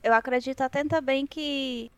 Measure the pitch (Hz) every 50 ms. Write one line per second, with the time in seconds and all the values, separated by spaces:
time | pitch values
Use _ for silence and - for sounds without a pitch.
0 | - 226 226 226 - 262 247 254 247 262 262 - 269 254 - 277 294 302 320 320
1 | 269 254 269 269 277 277 - 311 302 294 285 277 269 262 247 233 226 233 -